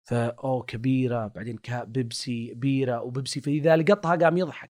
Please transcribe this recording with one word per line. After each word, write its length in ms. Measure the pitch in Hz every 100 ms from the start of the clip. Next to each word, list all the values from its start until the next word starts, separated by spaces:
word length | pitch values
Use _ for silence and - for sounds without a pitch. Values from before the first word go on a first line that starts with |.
| -
فأوه، 540 | 120 117 - 135 127
كبيرة، 640 | 120 113 127 131 127 120 107
بعدين 300 | 95 113 110
كا-، 280 | - 120
بيبسي، 720 | 107 127 117 - - 117 113
بيرة 480 | 117 139 135 127 117
وبيبسي، 380 | 120 131 127 143
فإذا 360 | 139 151 156 160
لقطها 400 | 160 202 165 175
قام 200 | 165 175
يضحك. 340 | 170 - -